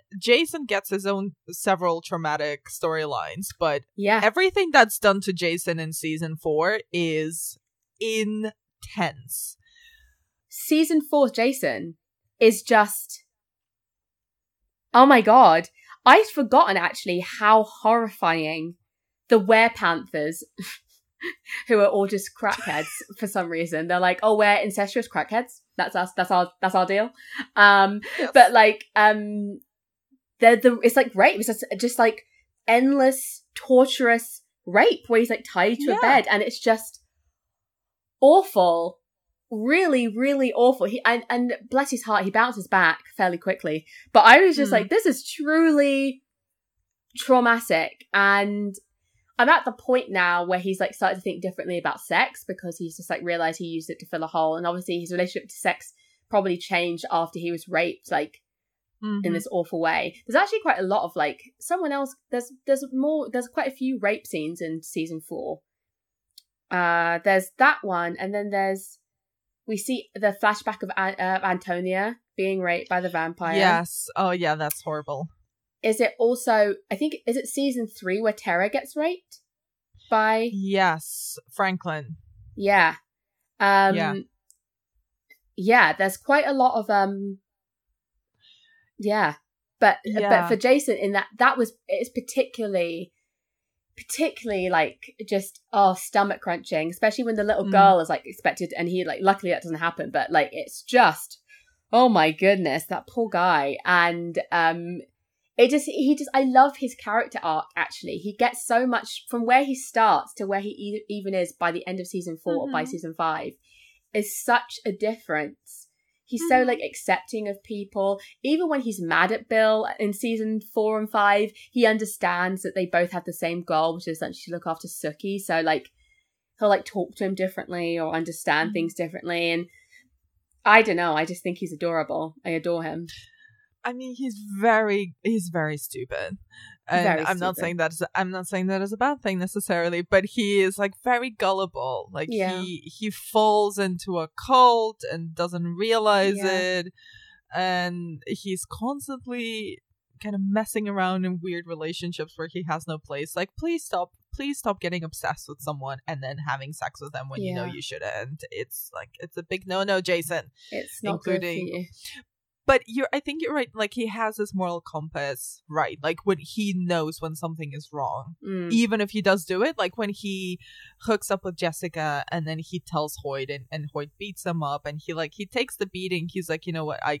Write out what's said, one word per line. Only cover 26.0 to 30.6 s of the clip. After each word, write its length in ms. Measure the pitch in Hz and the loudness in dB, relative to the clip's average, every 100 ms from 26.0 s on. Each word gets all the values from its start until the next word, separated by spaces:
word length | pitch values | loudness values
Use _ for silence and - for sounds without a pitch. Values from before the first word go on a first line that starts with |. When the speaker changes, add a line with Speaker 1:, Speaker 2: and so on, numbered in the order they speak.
| 185 - | -4 -2
Speaker 2:
That's 140 | 180 | 2
our, 220 | 185 180 - | 2 2 -2
that's 140 | 185 185 | 0 2
our 100 | 180 | 2
deal." 240 | 196 240 - - - - - | 2 0 -6 -16 -14 -2 6
Um, 460 | 202 202 196 208 - - | 8 10 6 2 -8 -6
Speaker 1:
Yes. 100 | 294 262 | 4 8
Speaker 2:
but, 160 | 233 | 8
like, 340 | 233 214 214 - 220 | 8 6 4 -2 4
um, 640 | 214 214 208 208 202 196 _ _ _ _ _ _ _ _ | 4 4 -2 -6 -6 -8 _ _ _ _ _ _ _ _
they're 180 | 233 | 6
the, 200 | 240 | 8